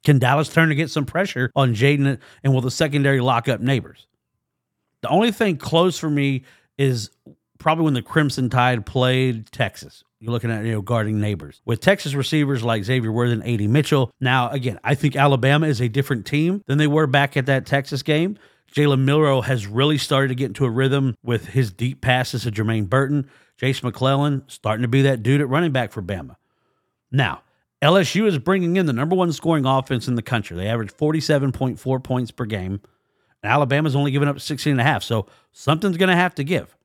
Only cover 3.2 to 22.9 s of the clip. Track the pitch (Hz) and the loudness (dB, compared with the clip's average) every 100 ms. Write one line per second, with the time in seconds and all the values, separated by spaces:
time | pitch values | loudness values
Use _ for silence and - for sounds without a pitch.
3.2 | 123 117 117 117 120 135 - - _ _ | 2 0 0 -2 0 -2 -4 -20 _ _
4.2 | _ _ _ _ _ _ _ _ 110 156 | _ _ _ _ _ _ _ _ 0 2
5.2 | 233 196 214 156 - 165 180 - 160 143 | 2 0 -2 -2 0 2 2 0 -2 0
6.2 | 139 135 - _ _ - 139 123 104 _ | 0 -2 -6 _ _ -2 -2 -2 -6 _
7.2 | - - _ _ 160 165 156 127 - 160 | -20 -20 _ _ -2 0 2 0 0 0
8.2 | 151 131 127 123 123 123 98 131 127 127 | 0 0 0 2 2 0 -2 0 2 2
9.2 | 131 113 107 - 107 - - - _ _ | 0 -2 -8 -6 -6 -6 -20 -20 _ _
10.2 | 110 120 117 110 113 110 95 120 107 107 | -6 -4 -2 -4 -4 -4 -2 -2 0 0
11.2 | 107 95 71 - - 113 - 196 147 139 | -2 -4 -8 -14 -6 0 2 0 -2 -4
12.2 | 127 156 143 135 117 113 98 131 113 110 | 0 0 0 0 0 -2 0 -2 0 0
13.2 | 120 117 - 113 104 131 147 143 123 _ | 0 0 -2 0 2 2 2 2 0 _
14.2 | 131 131 120 139 127 95 113 139 151 139 | 0 2 0 -4 -6 -6 -2 0 0 2
15.2 | 143 135 131 147 156 120 123 123 139 123 | 2 4 2 2 2 0 -2 -2 -2 -4
16.2 | 98 147 160 196 - 139 151 151 151 139 | -2 -2 0 -2 -2 2 2 2 2 2
17.2 | 139 - 131 135 - 139 135 139 143 151 | 2 0 0 0 0 -4 -2 -6 0 0
18.2 | 180 208 _ _ _ - 147 135 135 147 | 0 -4 _ _ _ 0 2 4 2 4
19.2 | 151 135 117 127 98 110 143 151 - 139 | 4 2 0 -2 -2 0 0 0 0 0
20.2 | 135 127 131 92 131 113 135 139 135 107 | 0 -2 -6 -2 -2 0 0 2 0 -2
21.2 | 120 117 - 135 117 92 123 135 - 127 | -4 -4 -2 -2 -2 -2 -6 -4 0 0
22.2 | 123 120 117 104 107 110 98 | 0 -4 -6 -4 -2 0 0